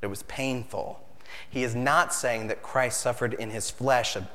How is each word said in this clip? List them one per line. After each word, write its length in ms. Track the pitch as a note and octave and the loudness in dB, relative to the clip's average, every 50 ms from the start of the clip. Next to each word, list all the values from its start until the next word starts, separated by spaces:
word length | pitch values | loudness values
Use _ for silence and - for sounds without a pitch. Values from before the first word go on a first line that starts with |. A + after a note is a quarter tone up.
that 60 | - G2+ | -2 -4
it 20 | |
was 120 | G2 F#2+ - | -4 -6 -8
painful. 760 | - - - C3+ C3+ B2+ B2+ A2+ - - G2 - - - - - - - - - - - - - - | -8 -6 -2 -2 0 0 -2 -4 -4 -4 -4 -4 -4 -6 -10 -12 -14 -14 -14 -12 -12 -12 -12 -12 -6
He 140 | - C3 B2+ | -2 0 0
is 100 | B2 A2+ | 0 2
not 400 | A#2+ B2 C#3 C#3+ D#3+ F3 E3+ - | 2 4 6 6 6 6 4 2
saying 340 | - - B2+ A#2 A2+ A2 G#2+ | 0 2 2 0 0 0 -2
that 140 | G#2+ - | -4 -4
Christ 400 | - - - C3+ B2+ B2 A2+ - | -4 -2 2 2 2 2 2 0
suffered 320 | - B2 A#2+ A#2 B2 A#2+ A2+ | 0 0 0 2 0 -2 0
in 160 | - A#2 A2 | -2 -4 -4
his 220 | G#2+ A2+ G2+ - | -4 -4 -4 -4
flesh 440 | - - B2 C3+ C3+ B2 A#2 - - G2+ F#2+ - - | -4 -2 4 4 6 6 4 2 -2 -4 -6 -6 -12